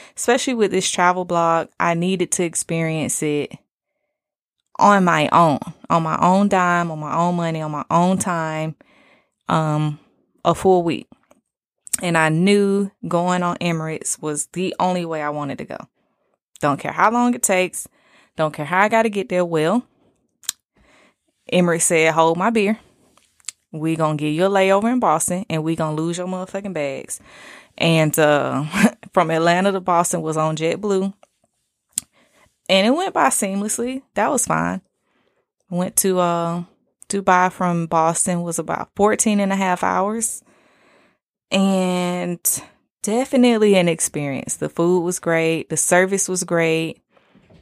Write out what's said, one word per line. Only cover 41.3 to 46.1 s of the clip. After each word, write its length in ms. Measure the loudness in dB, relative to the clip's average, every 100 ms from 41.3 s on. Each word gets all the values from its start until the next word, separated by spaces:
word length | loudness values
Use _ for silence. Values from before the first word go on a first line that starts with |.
| _ _
And 920 | 0 2 2 0 -2 -2 -4 -6 -4 -4 -6 -8 _ _ _
definitely 720 | -4 -2 0 4 4 4 4 6
an 120 | 4
experience. 720 | 0 -4 -4 -6 -6 -8 -8
The 100 | -6
food 320 | 0 2 2
was 180 | 0 -4
great. 520 | -2 0 0 -2 -4
The 80 | -4
service 500 | 2 2 2